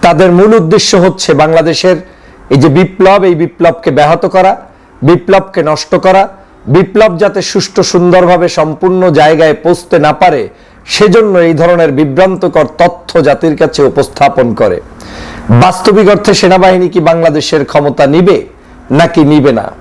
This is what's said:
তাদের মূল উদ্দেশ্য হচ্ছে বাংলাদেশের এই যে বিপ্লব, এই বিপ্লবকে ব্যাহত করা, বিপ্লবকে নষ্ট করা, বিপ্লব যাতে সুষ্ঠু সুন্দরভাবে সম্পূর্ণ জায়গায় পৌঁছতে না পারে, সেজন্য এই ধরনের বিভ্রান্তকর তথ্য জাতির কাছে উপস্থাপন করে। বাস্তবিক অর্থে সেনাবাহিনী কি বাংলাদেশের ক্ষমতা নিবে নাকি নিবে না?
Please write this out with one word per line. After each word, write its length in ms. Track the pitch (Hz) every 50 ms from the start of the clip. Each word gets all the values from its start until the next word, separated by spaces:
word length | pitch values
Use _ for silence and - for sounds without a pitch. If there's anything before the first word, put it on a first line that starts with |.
| -
তাদের 240 | 175 170 151 190 180 175 175
মূল 140 | 196 214 226 226
উদ্দেশ্য 300 | 170 160 185 208 - - - 190 175
হচ্ছে 260 | 185 190 - - - 156 139 151
বাংলাদেশের 540 | 151 160 165 156 165 160 - - 185 180 156 - - - - - - - - - - 139
এই 40 | 139 123
যে 60 | - 135
বিপ্লব, 440 | 170 190 190 190 - 185 190 196 202 196 190
এই 60 | 175 151 170
বিপ্লবকে 480 | 170 - _ 165 170 - - - 170 135 135
ব্যাহত 260 | 147 147 165 165 - 185 156
করা, 180 | 185 185 190 196 - - - - _ _ _ _ - 127 143
বিপ্লবকে 520 | 175 175 180 - 190 190 185 190 - 175 160 156
নষ্ট 220 | 156 - - - - 170 139
করা, 160 | 185 185 190 196 - - - - _ - - - 104 131
বিপ্লব 380 | 175 190 190 - 214 - 165 170 160 208
যাতে 180 | 202 196 202 180 -
সুষ্ঠু 320 | - 202 175 - - - 180 - -
সুন্দরভাবে 540 | 180 175 180 170 180 180 175 180 175 175 170 - -
সম্পূর্ণ 440 | 156 156 151 151 - 185 185 185 185 180 151 147
জায়গায় 360 | 151 151 165 156 165 156 147 147 -
পৌঁছতে 320 | 170 175 170 - - - 170 143
না 60 | 151 147 -
পারে, 220 | 190 180 160 135 107 - - _ - _ _ - - - -
সেজন্য 400 | - 208 208 175 233 220 214 190 180 170 165
এই 60 | 165 151
ধরনের 300 | 165 170 180 170 165 156 139 131
বিভ্রান্তকর 680 | 156 143 131 156 185 190 190 175 185 175 - 165 151 - - -
তথ্য 300 | 175 175 170 - - - - 165 147
জাতির 280 | 143 139 135 - 165 151 143
কাছে 200 | 160 147 156 - 143 131
উপস্থাপন 560 | - 147 135 - - - 143 139 - - 127 120 110 -
করে। 180 | 113 104 90 - - - - - - - - - - - - - - - 120 120 -
বাস্তবিক 440 | 185 180 - - 233 202 208 214 185 208
অর্থে 180 | 196 208 - 202 -
সেনাবাহিনী 460 | - 175 185 185 190 190 185 185 180 170 -
কি 60 | 180 156 165
বাংলাদেশের 520 | 165 170 165 165 147 151 143 - - 156 139 117
ক্ষমতা 340 | - 151 147 143 127 - 147 139 143
নিবে 220 | 170 180 185 180 123 - - - - - - - - - - 123 147
নাকি 240 | 170 - - 170 151 143 151
নিবে 200 | 151 131 143 123 110
না? 80 | 98 - - -